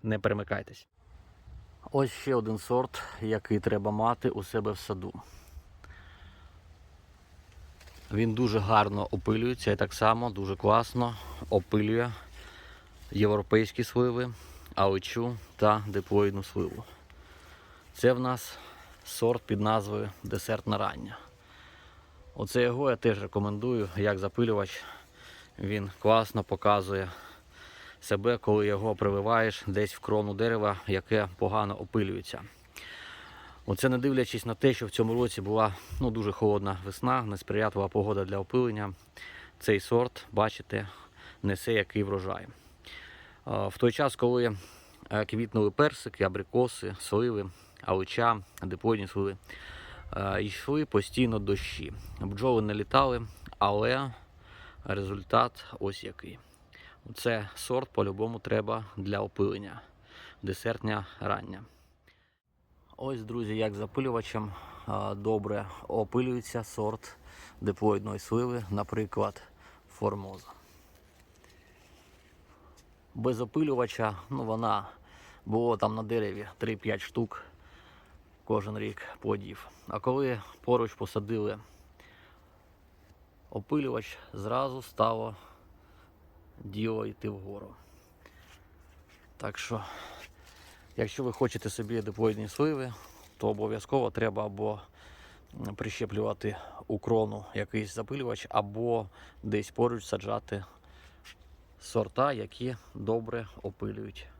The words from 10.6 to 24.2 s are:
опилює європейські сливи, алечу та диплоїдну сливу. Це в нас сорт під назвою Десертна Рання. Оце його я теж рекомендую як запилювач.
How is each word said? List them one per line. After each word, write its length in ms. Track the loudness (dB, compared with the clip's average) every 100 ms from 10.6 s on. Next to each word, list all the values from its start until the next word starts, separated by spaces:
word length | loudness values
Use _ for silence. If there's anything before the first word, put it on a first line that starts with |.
| 6 6 4 0 -2 -4 -12 -12 0
опилює 600 | 0 4 2 4 2 0 -4 -14 -18 -18 -20 -20 -20 -20 -20 -8
європейські 720 | 4 4 4 6 4 4 0
сливи, 500 | 0 4 4 2 -4 -6 -16 -20 -8 2
алечу 600 | 4 4 0 -2 -2 -4 -12 4
та 280 | 6 6 2
диплоїдну 560 | -4 4 4 4 2
сливу. 400 | -4 -2 -2 -4 -14 -18 -20 -20 -20 -20 -20 -20 -20 -20 -20
Це 200 | 4 4
в 60 | 6
нас 380 | 2 -2 -6 -14 -18 -20 -20 -20 -14
сорт 380 | 0 2 2
під 180 | 0 0
назвою 480 | 4 2 2 -4 -4 -8
Десертна 540 | -6 -6 -2 -2 0 0
Рання. 400 | 0 -4 -12 -14 -18 -20 -20 -20 -20 -20 -20 -20 -20 -20 -20 -8
Оце 260 | -2 4
його 280 | 4 4 2
я 60 | 4
теж 260 | 4 2
рекомендую 680 | 0 0 0 0 0 0 0 2
як 220 | 2
запилювач. 640 | 2